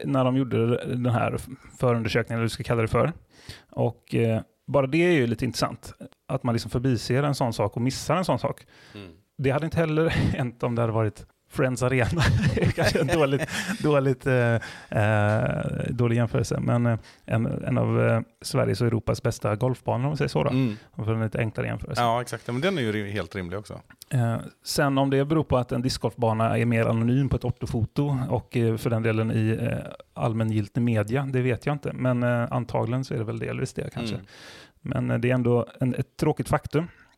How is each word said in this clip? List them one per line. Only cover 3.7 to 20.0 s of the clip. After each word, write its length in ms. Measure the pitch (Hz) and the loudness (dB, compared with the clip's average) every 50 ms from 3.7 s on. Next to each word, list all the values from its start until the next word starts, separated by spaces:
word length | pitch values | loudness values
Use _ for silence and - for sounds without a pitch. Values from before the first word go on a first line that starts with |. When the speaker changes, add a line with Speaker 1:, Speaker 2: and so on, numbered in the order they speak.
| - - 120 120 - _ _ - - | -4 -2 -2 -2 -2 _ _ -4 -2
Speaker 1:
eh, 260 | 123 117 113 110 110 - _ _ _ _ - | 0 2 2 0 0 -4 _ _ _ _ -2
bara 200 | 131 143 131 131 | 0 2 2 2
det 160 | 143 165 170 | 2 2 4
är 60 | 180 | 4
ju 160 | 175 147 120 117 | 4 4 4 2
lite 180 | 113 - 127 | 0 0 -2
intressant, 480 | 117 113 - - - 117 - - - - - - - _ _ _ - | -4 -2 -2 -4 -4 -4 -8 -16 -18 -18 -18 -20 -20 _ _ _ -6
att 160 | - 127 - | -6 -4 -2
man 100 | 123 117 | 0 0
liksom 160 | 117 - 107 | 0 -2 -2
förbiser 520 | - 127 123 135 127 110 - - 123 131 143 | -4 -2 0 0 0 0 0 0 0 0 2
en 120 | 147 139 | 0 0
sån 180 | - 143 120 113 | 0 0 -2 0
sak 220 | - 110 101 - | 0 0 0 0
och 60 | 120 | 0
missar 340 | 120 131 127 - - - 156 180 | -2 -2 -2 -2 -2 -2 0 0
en 80 | 180 | 0
sån 140 | 165 143 120 | 0 0 0
sak. 260 | - - - - - _ - - - - - | -2 -4 -6 -8 -14 _ -20 -20 -20 -20 -18
Speaker 2:
Mm. 120 | 104 98 90 80 92 _ _ _ - | -16 -16 -18 -20 -20 _ _ _ -4
Speaker 1:
Det 120 | 127 135 | -2 0
hade 160 | 131 147 156 | 0 0 -2
inte 120 | 160 - 165 | -2 -2 0
heller 320 | 165 156 151 156 165 - | 0 0 2 2 2 2
<laughs> 240 | - - - - - - | 2 2 2 0 0 0
hänt 260 | 135 120 113 - - | -2 -4 -4 -4 -4
om 120 | 127 120 | -2 0
det 60 | 117 | 0
hade 120 | 117 113 107 | 0 0 2
varit 320 | 113 110 104 - - - - _ _ _ _ | 0 0 0 -2 -6 -14 -20 _ _ _ _
Friends 340 | - - 139 127 127 110 123 | -2 0 0 0 0 0 0
Arena. 380 | 123 131 127 117 - - 170 127 - - - | 2 2 2 2 2 2 2 4 4 4 4
<laughs> 180 | 208 - - | 4 2 2
Det 80 | 208 190 | 2 2
är 80 | - | 0
kanske 280 | - - 170 - - 185 | 2 2 0 2 2 2
en 80 | 160 135 | 2 2
dåligt, 420 | 175 160 151 135 139 139 156 - - - - | 4 4 4 4 2 0 -2 -2 -6 -6 -4
Speaker 2:
<laughs> 180 | - 196 - - | -4 -4 -2 2
Speaker 1:
dåligt, 440 | 151 147 139 135 135 127 - - 143 | 2 4 4 4 2 0 0 0 2
eh, 280 | 127 123 120 117 117 110 - - - - - - | 2 4 4 4 2 0 -2 -4 -14 -16 -10 -4
eh, 1000 | - - 104 107 110 104 104 104 107 110 - - - - - 139 - - - - | 0 2 2 4 4 4 4 4 2 2 2 0 0 -2 -2 -4 -4 -4 -4 -4
dålig 260 | 135 117 120 117 117 | -2 0 2 2 2
jämförelse. 440 | 120 120 110 - 127 117 - - 131 | 2 2 2 0 0 0 0 -2 -2
Men, 260 | 120 120 120 120 120 | 0 0 2 2 2
eh, 120 | 120 113 113 - - - - _ | 2 0 0 -4 -8 -20 -16 _
en, 200 | - - 113 113 | -2 -2 0 0
en 320 | - - - - - 131 117 | 0 -2 -4 -2 0 0 0
av, 240 | 117 113 113 117 117 117 | 2 2 2 2 2 2
eh, 140 | 117 113 - - _ - | 2 0 -2 -4 _ -14
Sveriges 400 | - - - 131 113 113 107 - | -8 -4 0 0 0 0 0 0
och 60 | 120 117 | 0 2
Europas 360 | 113 113 - - - - - | 0 0 0 -2 -2 0 0
bästa 320 | 117 - - - 107 107 | -2 -2 -2 -2 -2 0
golfbanor, 480 | 101 127 127 123 - - - 110 117 | 0 0 -2 -2 -2 -2 -2 -2 0